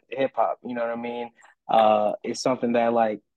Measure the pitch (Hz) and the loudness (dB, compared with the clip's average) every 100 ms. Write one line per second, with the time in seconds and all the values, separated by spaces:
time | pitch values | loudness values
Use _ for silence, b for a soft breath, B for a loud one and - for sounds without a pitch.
0 | - 123 135 - 101 - 120 120 117 117 | -8 -4 -2 0 -2 -2 -8 -6 -4 -4
1 | 120 120 117 b b _ - 110 107 107 | -6 -8 -10 b b _ 0 4 6 4
2 | 104 - 113 117 139 127 120 120 117 117 | 2 -2 -6 -4 -4 -2 0 2 2 2
3 | 113 104 - | 0 -2 -12